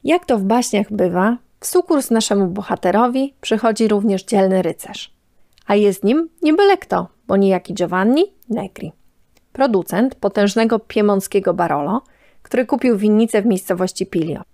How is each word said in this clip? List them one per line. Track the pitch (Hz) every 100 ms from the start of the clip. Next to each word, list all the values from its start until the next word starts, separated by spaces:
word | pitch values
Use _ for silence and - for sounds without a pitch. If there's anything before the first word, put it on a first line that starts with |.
Jak | - 339 -
to | 233
w |
baśniach | 190 233 240 208 208
bywa, | 208 180 175 202 240 _ _
w | -
sukurs | 359 349 311 -
naszemu | 226 - 202 190
bohaterowi | 190 190 170 185 190 247 262 277 _
przychodzi | - 220 233 214 220
również | 208 214 190
dzielny | - 208 190 190
rycerz. | 170 - - - - _ _ _ _ _ -
A |
jest | 202 208 190
nim | 196 285 330 _
nie | 311
byle | 320 403 381
kto, | - 185 180 _ -
bo | 196
niejaki | 196 185 -
Giovanni | 196 170 185 202 277 403 _ -
Negri, | 185 190 - 156 - _ _ _ _ _
producent | - 269 202 - 190 254
potężnego | - 202 220 202 220 226 226
piemonckiego | - - 208 196 - 202 190
Barolo, | 175 170 147 147 226 _ _ _ -
który | - - 247
kupił | 277 254 214
winnicę | 214 214 226 214
w | 208
miejscowości | 185 - 180 185 - 185
Piglio. | 175 165 139 -